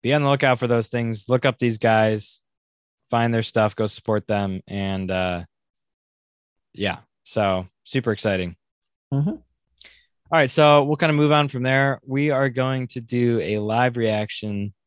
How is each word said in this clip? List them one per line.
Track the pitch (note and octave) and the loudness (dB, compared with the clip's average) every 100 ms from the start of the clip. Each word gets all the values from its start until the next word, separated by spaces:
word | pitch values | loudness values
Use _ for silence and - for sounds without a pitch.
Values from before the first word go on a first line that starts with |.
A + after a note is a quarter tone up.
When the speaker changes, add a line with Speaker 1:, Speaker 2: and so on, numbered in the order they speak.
Speaker 1:
be | A#2+ | 2
on | D3 | 2
the | C#3 | 2
lookout | C#3 C#3 B2 | 2 2 2
for | B2 | 2
those | A#2+ A2 | 0 0
things. | A#2+ A#2 A2 - | -4 -4 -6 -2
Look | B2 C3+ | 2 2
up | B2 | 0
these | A#2+ A2 | -2 0
guys, | A#2 A2 A2 G#2+ - - _ _ _ _ _ _ _ | 2 4 2 0 -8 -20 _ _ _ _ _ _ _
find | A#2 A#2 | 0 2
their | A#2 | 0
stuff, | G#2+ A2+ G#2+ | -2 0 0
go | - G#2+ | 0 -6
support | - - G#2+ - | -6 -4 -4 -2
them. | G#2 G2 F#2 - | -4 -2 -6 -8
And, | G2 G2 F#2+ F#2 | -8 -6 -6 -4
uh, | F#2 F#2 F2 E2+ _ _ _ _ _ _ _ _ _ _ _ _ | -2 -2 -4 -10 _ _ _ _ _ _ _ _ _ _ _ _
yeah, | - G2 E2 _ _ | -6 -6 -6 _ _
so | - - G2+ F#2 F#2 _ | -8 -2 0 0 -4 _
super | - C3+ A#2 | -6 -4 -2
exciting. | G#2 G#2+ F#2 F2+ F2 _ _ _ _ _ | -2 -2 -2 -4 -10 _ _ _ _ _
Speaker 2:
Mm-hmm. | C#3 D#3 | -2 -2
Speaker 1:
All | D#4+ _ _ _ _ - _ _ _ _ | -4 _ _ _ _ -20 _ _ _ _
right, | E3 C3+ | 2 2
so | - D3+ D3 | 6 6 6
we'll | C#3 D3+ | 4 0
kinda | D#3+ | 2
move | D3 D3 | 2 4
on | D3 C#3+ | 4 2
from | B2+ | -2
there. | B2+ C3+ C#3 C3+ | 0 2 2 -2
We | C3 C3+ D3 | -4 -2 0
are | C3+ C#3 | 0 0
going | B2 C3 C3 B2+ | -2 -2 -2 -6
to | A#2+ | -10
do | A#2 B2 A#2+ A#2 | -4 0 2 0
a | - G#2 | -2 -4
live | G#2+ A2+ B2 A#2+ | -2 0 0 0
reaction | A2 G#2+ G#2+ - G#2+ G2+ G2+ - | -2 -2 -4 -8 -8 -6 -8 -12